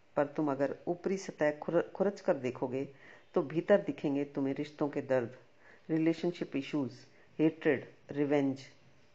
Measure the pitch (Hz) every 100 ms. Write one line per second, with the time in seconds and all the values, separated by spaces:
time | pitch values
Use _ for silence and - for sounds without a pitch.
0 | - - 143 151 151 135 139 - - 175
1 | 185 190 - - 151 147 - 165 - -
2 | 196 196 - 151 123 120 135 131 139 -
3 | - - - 190 143 160 165 202 196 139
4 | 156 139 143 147 135 139 147 - 147 143
5 | 131 131 117 - - - - - - 165
6 | 160 165 175 170 151 139 135 151 127 -
7 | - - - - 156 156 165 120 - -
8 | - 143 147 147 139 135 - - - -
9 | -